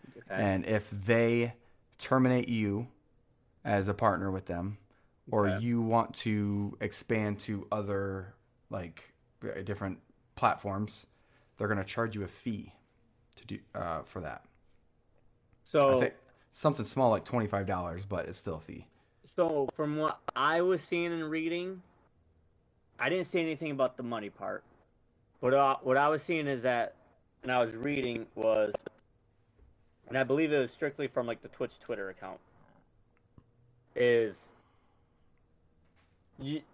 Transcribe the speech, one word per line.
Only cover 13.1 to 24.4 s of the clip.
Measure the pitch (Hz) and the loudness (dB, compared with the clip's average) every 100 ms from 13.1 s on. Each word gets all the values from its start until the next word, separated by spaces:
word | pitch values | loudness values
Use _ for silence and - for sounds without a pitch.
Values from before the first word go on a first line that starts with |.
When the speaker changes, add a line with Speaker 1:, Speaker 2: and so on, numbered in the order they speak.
| _ _ - | _ _ -20
Speaker 2:
to | - | -14
do, | 104 - 104 | -14 -10 -8
uh, | 87 80 | -6 -6
for | - 98 | -8 -10
that. | 76 - - _ _ _ _ _ _ _ _ _ _ _ | -10 -10 -16 _ _ _ _ _ _ _ _ _ _ _
Speaker 1:
So | - 156 139 127 | 0 4 6 6
Speaker 2:
I | |
think | 131 - - _ _ | 2 -2 -20 _ _
something | - 151 143 | 0 0 0
small | 104 135 123 | -2 2 4
like | 104 - | 4 2
twenty-five | 123 104 101 98 | -2 0 0 0
dollars, | 92 87 87 | -2 -4 -8
but | 98 92 - | -6 -4 -4
it's | 90 | -8
still | - 80 | -8 -8
a | |
fee. | - - - _ _ _ - - | -10 -16 -18 _ _ _ -8 0
Speaker 1:
So, | 165 151 135 | 0 2 -2
from | - 151 151 | -2 -2 0
what | 151 - - 123 | -2 -2 -6 0
I | 143 165 | 2 4
was | 180 180 | 2 0
seeing | - 175 170 | 0 -2 -2
and | 165 156 | -4 -4
reading, | 160 160 175 180 185 - _ _ _ _ _ _ _ _ _ _ - | -4 -2 -4 -6 -10 -18 _ _ _ _ _ _ _ _ _ _ -4
I | 131 | -2
didn't | 185 175 | -2 -2
see | 180 | -2
anything | 160 147 160 | -2 -4 -4
about | 135 127 - | 0 -2 -2
the | |
money | 120 117 101 | -6 -6 -8
part. | - | -10